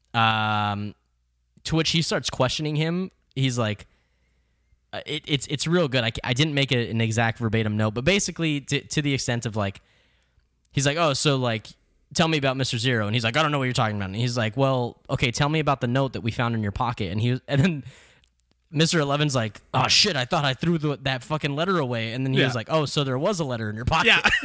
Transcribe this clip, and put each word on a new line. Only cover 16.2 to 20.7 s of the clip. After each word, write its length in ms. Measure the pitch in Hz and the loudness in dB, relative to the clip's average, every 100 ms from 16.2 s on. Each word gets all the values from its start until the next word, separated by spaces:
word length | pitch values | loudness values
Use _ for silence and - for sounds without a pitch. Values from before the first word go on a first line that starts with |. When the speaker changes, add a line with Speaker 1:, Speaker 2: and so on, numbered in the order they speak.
Speaker 1:
we 80 | 107 | -4
found 220 | 120 117 113 | -2 -2 -2
in 60 | |
your 120 | 104 | -2
pocket." 360 | - 120 123 95 | -2 -4 -4 -4
And 80 | 101 | 0
he, 180 | 120 127 - | 0 -2 0
and 160 | 143 | 2
then 200 | 180 151 - - - _ _ _ _ _ _ | 2 0 -10 -18 -20 _ _ _ _ _ _
Mister 300 | 147 160 175 | 0 2 2
Eleven's 340 | 143 143 151 | 2 2 2
like, 280 | 131 110 - - | 0 -2 -6 -6
"Oh 140 | - - | -2 2
shit, 280 | - 208 151 | 4 2 0
I 100 | 123 | 0
thought 200 | 175 143 | 0 0
I 80 | |
threw 240 | 127 165 | 0 0